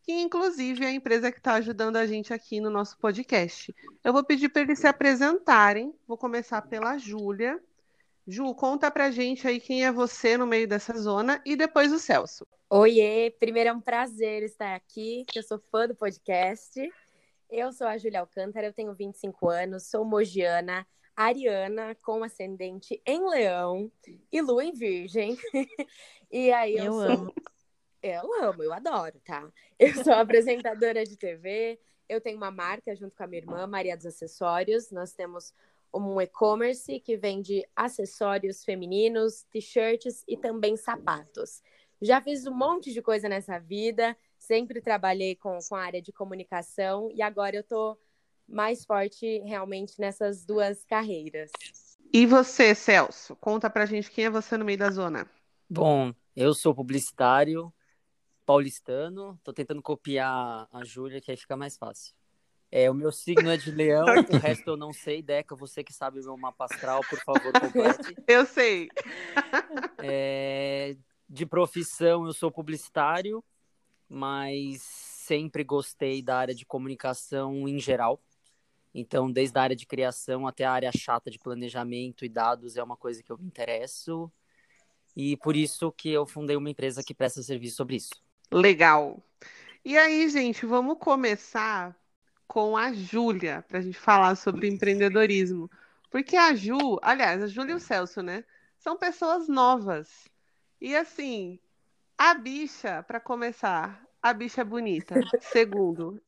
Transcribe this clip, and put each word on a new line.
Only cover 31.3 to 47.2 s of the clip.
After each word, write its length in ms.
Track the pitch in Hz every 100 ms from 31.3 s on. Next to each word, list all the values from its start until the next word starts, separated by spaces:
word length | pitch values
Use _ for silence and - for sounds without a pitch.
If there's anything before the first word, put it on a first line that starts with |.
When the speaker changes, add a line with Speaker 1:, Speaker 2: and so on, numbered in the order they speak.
Speaker 2:
V, 460 | 165 180 208 226 226 _ _ -
eu 120 | 226
tenho 160 | 226 214
uma 160 | 196
marca 420 | 190 175 208 220
junto 220 | 202 196 -
com 80 |
a 20 | 185
minha 140 | 170
irmã, 260 | 160 175 190
Maria 300 | 202 185 170
dos 100 | 165
Acessórios. 840 | - 165 - 175 170 185 226 226
Nós 200 | 185 180
temos 400 | - 180 175 - _ _ _ _
um 280 | - 202 196
e-commerce 800 | 180 - 214 214 240 254 - 269
que 160 | - 220
vende 500 | 196 196 190 202 -
acessórios 920 | - 233 240 196 - 202 196 190 196
femininos, 800 | - 190 180 190 226 226 220 220 -
t-shirts 720 | 220 208 247 226 233 247 233 -
e 80 | 226
também 400 | 233 226 208 220
sapatos. 840 | - 233 - 156 151 - - - _ _ _ -
Já 200 | 208 262
fiz 260 | 262 285 262
um 80 |
monte 380 | 254 277 349 320
de 100 | 233
coisa 260 | 226 214 208
nessa 300 | 196 196 180
vida, 580 | 165 202 226 220 233 233 _ _
sempre 420 | - 226 240 233
trabalhei 540 | 233 208 185 185 190
com, 240 | 185 202 180 165
com 60 |
a 80 | 196
área 180 | 180 175
de 120 | 180
comunicação 960 | - 190 190 185 180 175 - 190 196 220
e 80 | 220